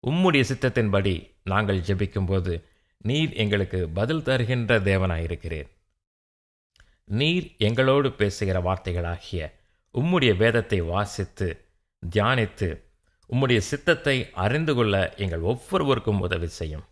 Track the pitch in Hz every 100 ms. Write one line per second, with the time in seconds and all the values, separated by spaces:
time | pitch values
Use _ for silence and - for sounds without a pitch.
0 | 123 165 185 147 120 131 131 123 110 98
1 | 98 87 - _ - 95 104 95 85 95
2 | 98 - 92 95 90 82 - _ _ _
3 | 107 143 156 - 104 101 95 92 85 82
4 | 113 160 143 131 113 123 113 113 98 95
5 | 92 82 82 82 - 80 73 _ _ _
6 | _ _ _ _ _ _ _ _ _ _
7 | - 107 151 180 180 _ 107 117 131 139
8 | 135 - 104 - 98 92 90 95 - 87
9 | 85 85 - 90 78 - _ _ _ -
10 | 156 180 131 92 113 117 104 101 82 90
11 | 101 - 95 - 92 82 _ _ _ _
12 | 85 95 104 127 107 - 92 73 _ _
13 | _ _ _ 120 135 117 95 143 - 165
14 | 147 131 - - 98 139 160 127 113 98
15 | 92 - 98 82 85 120 - 190 143 127
16 | - 101 92 87 82 - 80 76 -